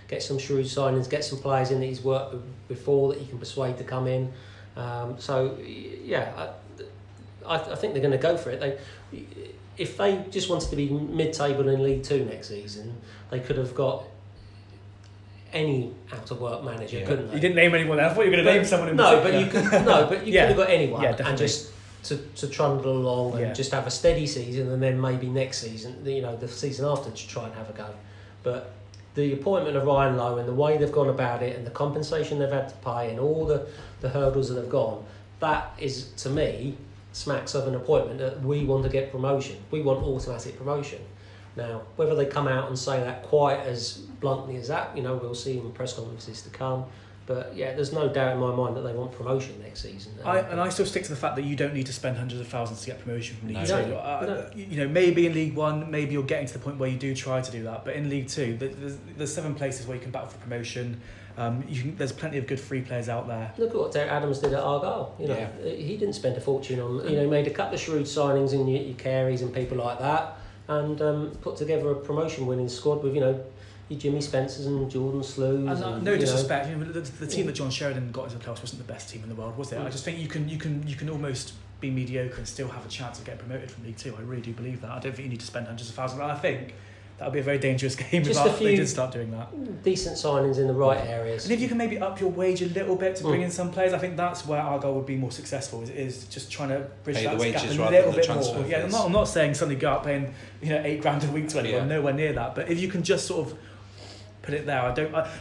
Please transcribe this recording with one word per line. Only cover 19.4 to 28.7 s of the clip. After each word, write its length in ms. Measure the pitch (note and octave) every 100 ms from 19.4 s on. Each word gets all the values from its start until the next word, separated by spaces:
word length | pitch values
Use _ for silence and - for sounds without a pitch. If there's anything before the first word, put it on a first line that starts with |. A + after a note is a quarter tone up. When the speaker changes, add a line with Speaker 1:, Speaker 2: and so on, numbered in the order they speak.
| G3
Speaker 1:
but 180 | G#3+
you 60 | - G3
could, 60 | A3
no, 200 | D#3 D3+
but 200 | G3 G#3+
you 60 |
Speaker 3:
<laughs> 0 |
Yeah. 80 | F#3 C3
Speaker 1:
could 100 | C3+
have 100 | -
got 60 |
anyone 280 | E3+ C3+ A2+
Speaker 3:
Yeah, 80 | A#2+
Speaker 1:
and 80 | A#2
Speaker 3:
definitely. 280 | C3+ C3+ A2
Speaker 1:
just 240 | - - - - -
to, 140 | - C#3
to 300 | - - C#3
trundle 440 | - D3 C3+ C3 C3
along 340 | B2+ B2 B2
and 80 | B2
Speaker 3:
Yeah. 120 | A2+
Speaker 1:
just 180 | B2+ C3+
have 160 | C3+ B2+
a 40 |
steady 360 | - E3+ D#3 C#3+
season, 420 | C3 A#2+ B2+ B2+
and 100 | C3
then 160 | C3 B2+
maybe 280 | C3 B2+ B2+
next 320 | C3 C3 -
season, 460 | A#2 A2 B2+ - C#3
you 160 | C3+
know, 140 | B2 A2+
the 120 | B2
season 380 | - C#3+ B2 C#3+
after, 240 | C#3 -
to 160 | - -
try 180 | B2 A2
and 80 | A2
have 140 | G#2+
a 40 |
go. 140 | - G#2+ G#2 - - - -
But 280 | B2 B2 -